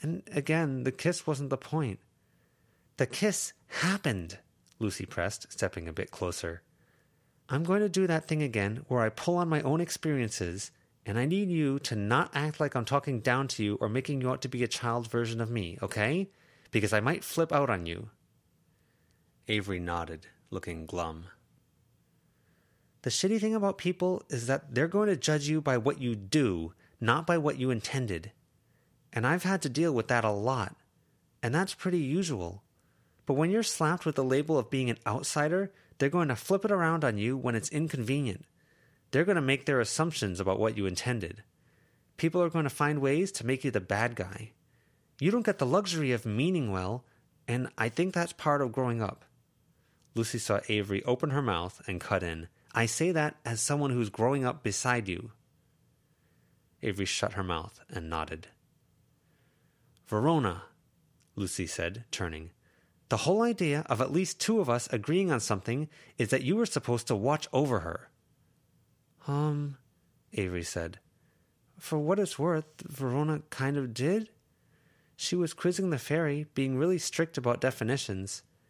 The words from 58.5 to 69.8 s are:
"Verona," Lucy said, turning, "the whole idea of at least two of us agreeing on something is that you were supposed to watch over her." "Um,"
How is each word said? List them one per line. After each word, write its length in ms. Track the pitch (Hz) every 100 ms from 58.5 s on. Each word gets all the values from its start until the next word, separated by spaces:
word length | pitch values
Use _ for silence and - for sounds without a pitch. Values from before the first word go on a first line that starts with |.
| _ _ _ _ _ _ _ _ _ _ _ _ _ _ _ -
"Verona," 560 | 107 143 160 104 85 - _ _ _ _ _ _ -
Lucy 300 | 92 - 85
said, 380 | - 85 113 -
turning, 400 | - 87 80 85 _ _ _ _ _ -
"the 100 | 110
whole 240 | 151 208
idea 400 | 240 214 160 143 -
of 120 | 117
at 100 | 127
least 280 | 160 180 -
two 200 | - 220
of 80 | 139
us 200 | 120 -
agreeing 400 | 117 117 180 185
on 100 | 123
something 480 | - 98 113 131 151 - - -
is 120 | 113
that 120 | 131
you 140 | 131 214
were 100 | 233
supposed 400 | 147 - 120 -
to 100 | 104
watch 300 | 127 151 -
over 280 | 135 143 104
her." 280 | 82 - - _ _ _ _ _ _ _ _ _ _ _ -
"Um," 520 | 143 151 147 143 135